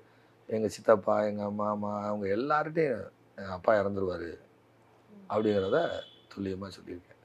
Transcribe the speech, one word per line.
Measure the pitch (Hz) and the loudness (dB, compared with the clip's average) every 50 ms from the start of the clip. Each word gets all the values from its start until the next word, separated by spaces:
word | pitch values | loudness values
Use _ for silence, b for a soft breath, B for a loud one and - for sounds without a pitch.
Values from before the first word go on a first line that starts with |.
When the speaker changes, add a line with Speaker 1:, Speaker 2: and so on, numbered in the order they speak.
| - - _ - _ _ _ _ _ | -2 -10 _ -20 _ _ _ _ _
Speaker 1:
எங்க | - 113 110 110 | -4 -2 0 0
சித்தப்பா, | 101 - - - - 110 101 - 110 107 107 107 | -2 -2 2 4 6 6 6 6 2 2 2 2
எங்க | 107 104 104 104 104 | 0 0 -2 -4 -4
மாமா, | 104 104 104 107 107 104 104 104 104 104 101 | -2 -2 -2 -2 -2 -2 -2 -4 -4 -4 -4
அவங்க | 104 107 104 101 | -4 -4 -2 -2
எல்லார்கிட்டையும் | 95 101 110 131 147 151 151 151 160 156 165 156 139 117 101 92 - - _ _ _ _ | -2 0 0 0 0 0 0 0 0 0 0 0 0 0 -4 -6 -12 -18 _ _ _ _
எங்க | - 101 95 | -12 -10 -8
அப்பா | 92 90 - 120 110 | -8 0 4 4 6
இறந்துருவாரு | 104 98 98 101 98 95 90 87 85 85 82 78 - - - - _ _ _ _ _ _ _ _ - _ - | 6 4 2 0 -2 -2 -2 -2 -4 -6 -10 -12 -14 -18 -20 -20 _ _ _ _ _ _ _ _ -20 _ -20
Speaker 2:
ம். | - - - - 101 | -20 -20 -10 -4 -2
Speaker 1:
அப்படிங்கிறத | 107 110 107 104 98 95 98 120 160 170 - 92 90 - - - - - - - | 2 2 4 4 2 2 2 2 2 2 0 -4 -6 -10 -12 -18 -20 -20 -14 -8
துல்லியமா | 98 98 95 92 92 98 95 90 - | -6 -4 -4 -4 -6 -8 -12 -14 -16
சொல்லியிருக்கேன். | - - - 90 - - - - - | -14 -14 -14 -14 -16 -20 -20 -20 -20